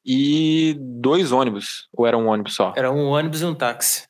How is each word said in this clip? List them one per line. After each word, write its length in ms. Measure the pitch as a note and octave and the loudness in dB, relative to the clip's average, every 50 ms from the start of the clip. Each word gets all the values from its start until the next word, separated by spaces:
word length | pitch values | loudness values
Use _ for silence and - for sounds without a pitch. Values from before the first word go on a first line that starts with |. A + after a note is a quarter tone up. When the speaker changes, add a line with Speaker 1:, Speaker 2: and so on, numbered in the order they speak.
| - | -4
Speaker 1:
e 720 | C3 B2+ C3+ C#3 C#3+ D3 D#3 D#3+ D#3 D#3 D#3+ D#3+ D#3 D3+ C#3+ | -2 0 2 2 2 2 2 2 2 2 2 2 2 0 -2
dois 540 | C3+ B2+ B2 A#2+ A#2+ C3 D3+ F3+ F#3 C#3 | -6 -12 -6 -2 2 2 4 4 2 2
ônibus, 560 | B2 C3 C3+ A#2+ G#2 G2+ - - - - - _ | 2 2 2 2 -2 -4 -8 -10 -12 -14 -16 _
ou 140 | - - A#2+ | -2 0 2
era 100 | A#2 A#2 A#2 | 2 2 2
um 80 | A2+ | 2
ônibus 280 | A2 G#2+ G#2+ G2+ G2+ - | 2 0 0 -2 -4 -2
só? 180 | - D3 - - | 0 0 0 0
Speaker 2:
Era 140 | C#3 B2+ B2+ | -2 -2 0
um 140 | C#3 D3 D3 | 0 0 0
ônibus 360 | C#3 C#3+ D3 D#3+ D#3+ D#3 D#3 | 0 0 0 0 -2 -4 -4
e 20 | E3+ | -4
um 100 | F3 D#3 | -4 -4
táxi. 480 | C#3 C#3 A#2+ A#2+ - - - - - - _ | -2 -4 -4 -4 -2 -4 -4 -4 -4 -8 _